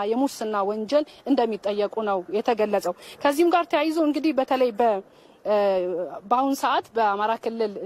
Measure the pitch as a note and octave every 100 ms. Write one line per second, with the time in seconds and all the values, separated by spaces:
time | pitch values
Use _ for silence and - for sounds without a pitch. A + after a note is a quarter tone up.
0 | G#3 A#3 C#4 - A3 G#3 G3 G#3+ G#3+ C#4+
1 | D4+ - - C4 A3+ G#3 G3 G#3 G3+ -
2 | A3 G3 F3 F#3+ A#3 A3+ G#3+ G3 F3 F3+
3 | - - C#4+ C#4+ F4 E4+ E4+ D#4+ D#4 D#4+
4 | D4+ D4+ D4 C4 C4 C4 B3+ G#3+ A#3+ G3
5 | G3 - - _ F#3 G#3 G3+ F#3+ F3+ E3+
6 | E3 - G3 A#3+ C#4 C4+ B3+ D4 - A3+
7 | A3 G3+ G#3+ A3+ A#3 A3+ G#3+ G3